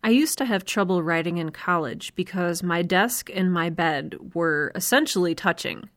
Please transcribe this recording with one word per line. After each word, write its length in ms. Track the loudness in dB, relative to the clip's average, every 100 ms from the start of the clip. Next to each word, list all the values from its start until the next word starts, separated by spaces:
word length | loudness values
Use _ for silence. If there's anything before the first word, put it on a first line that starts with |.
I 80 | 4
used 280 | 4 4 0
to 60 |
have 200 | 0 0
trouble 380 | 0 0 2 2
writing 360 | 2 0 0 -2
in 120 | -4
college 640 | -6 0 0 0 -6 -10
because 480 | -6 -4 0 -2 0
my 200 | -2 0
desk 480 | 2 2 2 0 -6
and 180 | 0 2
my 160 | 2 0
bed 480 | 0 0 0 -4 -12 -8
were 400 | -2 0 2 -2
essentially 600 | -2 2 2 2 2 0
touching. 540 | 0 -2 -2 -4 -8 -12